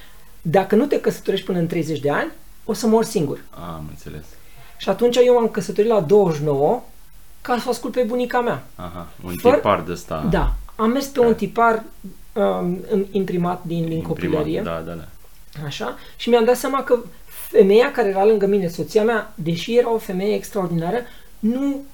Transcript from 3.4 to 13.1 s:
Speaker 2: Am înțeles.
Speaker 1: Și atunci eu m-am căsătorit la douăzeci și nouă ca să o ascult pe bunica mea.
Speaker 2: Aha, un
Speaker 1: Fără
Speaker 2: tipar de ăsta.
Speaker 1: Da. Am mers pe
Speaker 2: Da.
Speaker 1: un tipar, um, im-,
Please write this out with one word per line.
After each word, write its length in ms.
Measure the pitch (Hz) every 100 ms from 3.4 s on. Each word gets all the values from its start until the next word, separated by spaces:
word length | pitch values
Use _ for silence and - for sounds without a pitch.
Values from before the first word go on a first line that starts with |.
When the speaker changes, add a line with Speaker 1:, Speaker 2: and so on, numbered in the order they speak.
| -
Speaker 2:
Am 340 | - 85 80 78
înțeles. 360 | 76 - 78 73 - - - - -
Speaker 1:
Și 120 | -
atunci 280 | 190 240 240
eu 180 | 247
m-am 140 | 240 226
căsătorit 420 | 220 180 185 208
la 100 | 226
douăzeci 380 | 147 208 185 151
și 60 |
nouă 380 | 151 139 147 240 - - - - - -
ca 140 | - 240
să 60 | 254
o 40 |
ascult 220 | 240 269
pe 100 | -
bunica 380 | 214 247 247 247
mea. 260 | 240 139 -
Speaker 2:
Aha, 320 | - 90 87 85 -
un 120 | 90 87
Speaker 1:
Fără 180 | 120
Speaker 2:
tipar 260 | 120 110 92
de 120 | 80
ăsta. 340 | 85 - 80 78
Speaker 1:
Da. 240 | - - - - -
Am 140 | 220
mers 160 | 262 277
pe 140 | 277
Speaker 2:
Da. 60 | 233
Speaker 1:
un 80 |
tipar, 480 | 226 196 - 233 220 214 - 190 180 -
um, 460 | - 196 185 180 185 -
im-, 140 | 202 196